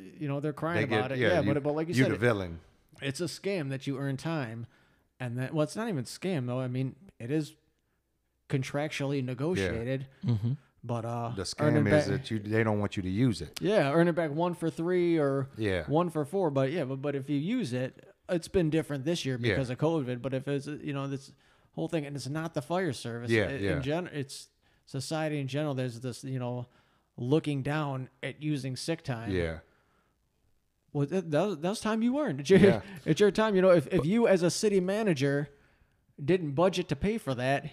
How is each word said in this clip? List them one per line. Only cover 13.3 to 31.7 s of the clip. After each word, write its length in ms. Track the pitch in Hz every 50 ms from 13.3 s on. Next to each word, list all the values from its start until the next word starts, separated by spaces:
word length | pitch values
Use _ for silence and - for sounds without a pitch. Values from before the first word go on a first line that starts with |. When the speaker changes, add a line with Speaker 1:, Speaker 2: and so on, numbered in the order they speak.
| 95 78
Speaker 2:
it. 160 | 80 - - -
Speaker 1:
Yeah, 320 | - 180 220 196 143 139
earning 220 | 147 170 175 175 160
back 180 | 175 165 151
one 220 | 139 160 170 180 170
for 140 | - 165 160
three 480 | - - 165 175 180 180 175 170 165
or 320 | 160 143 139 135 139 135 135 -
Speaker 2:
Yeah. 280 | 107 110 101 92 87 78
Speaker 1:
one 240 | 135 143 160 175 170
for 140 | - 156 143
four. 260 | - 185 196 185 151
But, 220 | 139 135 135 135
yeah, 100 | 160 180 135
but, 160 | 127 135 135
but 140 | 135 147 139
if 160 | 135 131 143
you 60 | 147 139
use 340 | 151 190 247 262 190 120
it, 320 | 123 123 127 - - - - - _ _ _ -
it's 200 | 185 170 - -
been 200 | - 190 165 156
different 360 | 151 160 147 - 147 139 127
this 200 | 160 175 - -
year 140 | 135 131 117
Speaker 2:
Yeah. 100 | 120 117
Speaker 1:
because 200 | 95 135 135 113
of 80 | 127 -
covid. 440 | 151 160 165 156 127 123 123 120
But 120 | 117 135 135
if 140 | 131 135 143
it's, 180 | 143 139 139
you 260 | 143 147 - - 151
know, 140 | 139 139 139
this 240 | 139 139 135 139 - - _ _ _ _ _ _ _ _
whole 100 | 165 160
thing, 180 | 160 170 160 143
and 120 | 143 143
it's 120 | 139 131 131
not 260 | 147 160 165 170 -
the 80 | 147
fire 300 | - - 170 185 190 156
service. 380 | 110 - - 117 117 120 120 117
Speaker 2:
Yeah, 160 | 117 110 98
Speaker 1:
i-, 100 | 82 139 123
Speaker 2:
yeah. 180 | 101 95 87
Speaker 1:
in 60 | 82
gen-, 280 | 127 139 151 175 180 -
it's 360 | - 147 131 135 - - - - _ _ _ _ _ _ _
society 520 | - - 135 131 - 160 156 160 151 151 147
in 80 | 135
general. 280 | 127 131 147 156 147 135
There's 260 | 131 131 127 113 117
this, 240 | 127 127 113 - -
you 160 | 131 131 127
know, 260 | 123 120 123 123 120 - _ _ _ _ _ _ _ _ _
looking 460 | - 123 123 147 160 156 151 143 139
down 460 | 123 143 147 156 151 143 135 131 131 - _ _
at 200 | - 139 - -
using 320 | 147 151 151 135 127 135 127
sick 280 | - - - 165 - -
time. 260 | - 123 113 117 107
Speaker 2:
Yeah. 280 | 95 90 85 80 80 80 - _ _ _ _ _ _ _ _ _ _ _ _ _ _ _ _ _ _ _ _ _ _ _ _ _
Speaker 1:
Well, 140 | - 143 143
that, 240 | 143 175 190 170 165
that 160 | 147 147 190
was, 120 | 208 175 139
that 100 | 156
was 120 | 185